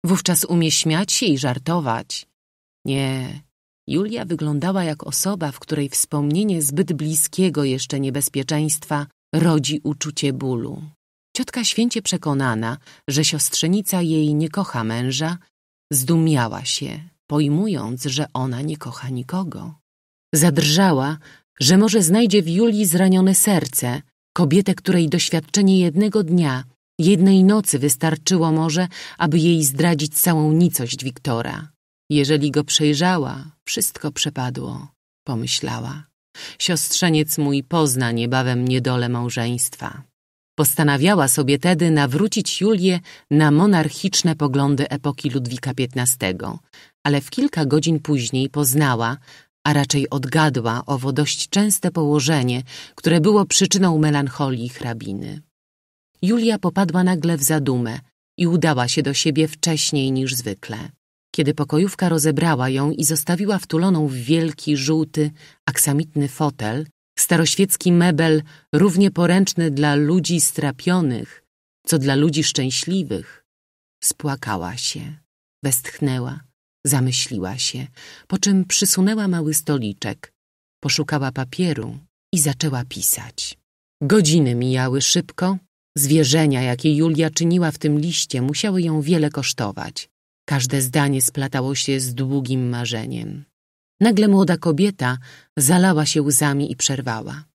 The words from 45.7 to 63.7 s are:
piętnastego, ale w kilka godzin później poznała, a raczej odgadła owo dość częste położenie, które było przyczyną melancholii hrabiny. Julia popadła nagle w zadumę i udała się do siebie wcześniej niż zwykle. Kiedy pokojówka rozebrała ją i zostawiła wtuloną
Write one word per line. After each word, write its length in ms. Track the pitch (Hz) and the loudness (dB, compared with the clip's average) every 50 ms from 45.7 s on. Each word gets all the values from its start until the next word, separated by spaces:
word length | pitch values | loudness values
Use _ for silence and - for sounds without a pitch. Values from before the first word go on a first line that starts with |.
| 127 | -4
piętnastego, 840 | 131 131 120 - 127 123 123 - - - 92 92 - - - - - _ _ _ - - _ _ _ _ | -4 -6 -4 -2 -4 -2 -2 -2 -2 -2 -4 -4 -4 -8 -10 -10 -12 _ _ _ -20 -20 _ _ _ _
ale 180 | 143 147 143 | 0 0 0
w 80 | 139 - | -2 -4
kilka 360 | - - 277 285 - 170 151 | -4 -2 -2 -2 0 -2 0
godzin 340 | 135 143 156 156 165 165 151 | 2 2 2 2 2 0 -2
później 500 | 156 - 151 135 120 113 - 131 135 135 | 0 -2 -2 -2 -2 -2 -2 -2 -2 -2
poznała, 680 | - 147 147 123 127 147 151 139 127 113 117 113 127 - _ - - - _ _ _ _ _ | -2 -2 0 2 2 2 2 2 2 0 -2 -4 -4 -6 _ -20 -20 -20 _ _ _ _ _
a 100 | 143 147 | 2 2
raczej 360 | 147 143 131 - 143 135 - | 2 2 2 0 -2 -2 -2
odgadła 760 | - 139 127 131 120 160 156 151 127 127 113 117 113 123 - | -4 -4 -4 0 2 2 2 2 2 0 -2 -2 -4 -4 -4
owo 280 | - 139 131 123 135 131 | -4 -4 -4 -2 -2 0
dość 360 | 127 147 139 - - - - | 0 0 -2 -2 -6 -6 -2
częste 420 | - 196 208 214 196 - - 180 | 0 0 2 2 0 0 -2 -2
położenie, 720 | 175 170 156 147 147 151 131 139 165 147 123 123 123 127 131 - - - - - _ | -2 0 0 2 2 2 2 2 0 2 2 0 -2 -4 -6 -10 -16 -20 -20 -20 _
które 260 | - - - 165 175 | -4 0 2 4 4
było 240 | 156 202 208 208 196 | 4 4 4 4 2
przyczyną 520 | - - - 196 190 - 202 196 180 165 156 | 2 2 2 2 2 2 2 4 4 4 4
melancholii 720 | 151 151 147 143 143 139 127 - 147 135 131 120 117 120 | 2 2 2 0 -2 -4 -4 -4 -2 -2 -2 -4 -6 -8
hrabiny. 720 | 123 - 123 120 117 113 110 107 98 98 - - 101 101 - _ _ _ _ _ _ _ _ _ _ _ _ _ _ _ | -10 -8 -8 -8 -8 -8 -10 -10 -10 -10 -10 -12 -14 -16 -18 _ _ _ _ _ _ _ _ _ _ _ _ _ _ _
Julia 380 | - 185 226 240 226 226 220 202 | 0 2 2 2 2 2 0 2
popadła 440 | - 180 170 196 196 170 156 180 180 | 0 0 2 2 0 2 2 2 2
nagle 340 | 180 185 165 143 170 170 147 | 2 2 2 0 0 0 0
w 60 | 139 | 0
zadumę 560 | - 160 151 139 135 131 123 120 113 113 135 - _ _ _ _ _ _ - | 0 0 2 2 0 0 0 -2 -4 -6 -10 -14 _ _ _ _ _ _ -2
i 100 | 175 170 | 0 2
udała 400 | 170 170 139 165 147 127 123 123 | 2 2 2 2 2 2 0 0
się 160 | - - 139 | 0 -2 -2
do 100 | 139 143 | -2 -2
siebie 340 | - - 165 143 131 156 156 | 0 -2 0 2 2 0 0
wcześniej 640 | 156 _ - 170 160 151 - - - 143 135 135 | 0 _ -2 -2 -2 -2 -2 -2 0 0 0 0
niż 240 | 131 131 131 131 135 | 0 -2 -2 -2 -4
zwykle. 420 | 123 120 110 98 - - - 113 104 - - - _ _ _ _ _ _ _ - | -6 -6 -6 -8 -8 -10 -12 -12 -10 -12 -14 -18 _ _ _ _ _ _ _ -2
Kiedy 180 | - 147 139 147 | 0 0 0 0
pokojówka 560 | 151 147 147 - 151 185 202 - - 190 175 | 0 -2 0 2 2 2 0 0 0 0 0
rozebrała 600 | 165 160 147 160 147 139 170 170 156 123 127 131 | 2 2 2 2 2 2 2 2 2 2 0 -2
ją 220 | 131 135 139 147 | 0 0 0 -2
i 120 | 160 - - | -2 0 -2
zostawiła 560 | - 160 - - - 175 170 208 196 208 185 | -2 -2 -2 -2 -2 -2 0 0 -2 -2 -2
wtuloną 480 | - - | -2 -2